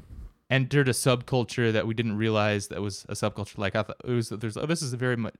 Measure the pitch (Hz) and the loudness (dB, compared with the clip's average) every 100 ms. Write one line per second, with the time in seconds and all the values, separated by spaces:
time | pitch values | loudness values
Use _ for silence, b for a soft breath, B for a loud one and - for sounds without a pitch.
0 | - - - _ - 131 127 147 131 117 | -16 -16 -16 _ 0 2 4 4 4 4
1 | 135 123 - 127 110 - 117 107 110 113 | 4 2 2 0 0 2 2 2 0 0
2 | 117 104 110 107 107 104 101 87 101 98 | 0 0 2 4 4 2 -2 -6 -6 -6
3 | - 104 107 101 101 - 98 110 101 - | -10 -4 -4 -2 -8 -4 -2 0 -2 -6
4 | 123 120 110 107 117 104 147 165 139 120 | -2 -2 -2 -4 -6 -4 -2 -2 -4 -2
5 | 127 117 110 | 0 0 -2